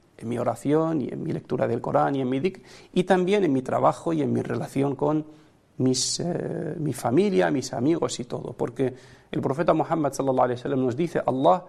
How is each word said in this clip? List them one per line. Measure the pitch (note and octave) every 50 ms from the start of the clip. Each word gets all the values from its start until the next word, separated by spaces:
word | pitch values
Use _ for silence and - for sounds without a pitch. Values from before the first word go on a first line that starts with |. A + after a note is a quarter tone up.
| _ _ _
en | - -
mi | A2+ A#2+
oración | A#2 A#2+ A#2+ A#2 - - C#3 D3 D#3 D#3+ E3 D#3+ D3
y | A#2
en | - - - -
mi | -
lectura | - - - - C#3+ C3+ B2+
del | A#2 A#2 A#2+
Corán | - - - C#3+ D3 D3 C#3
y | C3+
en | C3 B2
mi | C3 C3+
dhikr, | E3 F#3+ - - - - - - - - -
y | F3+ F3+
también | F3+ F#3+ F3+ F3+ F3+ G#3 G#3+ F#3+
en | D#3 C3+
mi | C3
trabajo | B2+ - B2 B2 C3 D#3 D#3 - - E3+ E3
y | D3+
en | C#3 A#2+ A#2
mi | A#2
relación | A#2 - A#2+ A2+ - - - C3+ C#3 C#3+ C#3
con | C#3 D3 D3+ D3+ D#3 D3+ - - - - _ _ _ _ _ _
mis, | - B2+ C3 B2+ B2+ - - - -
eh, | - F3 E3 - - - - - - - -
mi | - - - -
familia, | - - A#2 B2 E3+ G#3 G#3 F#3 F#3 F3+ E3
mis | D3 C3 B2 -
amigos | C3+ C3+ B2+ D3+ E3+ - - B2 - -
y | B2
todo". | - C3+ - - - C3
Porque | - C#3+ B2+ A#2+ - C3+ B2+ B2+ - - - - - - _
el | - -
profeta | A#2 C3+ C3 D3+ F3 - E3
Muhammad | D#3 C#3 - E3 E3 D3 C#3
sallallahu | - - C3+ C3+ C3 B2+ B2+
alaihi | B2 B2 B2
wasallam | - C#3+ C#3 C3 C3
nos | B2 A2+
dice: | B2 - - - C#3 -
"Allah | C3+ B2+ C3 C3+ E3+ F#3 F3+ -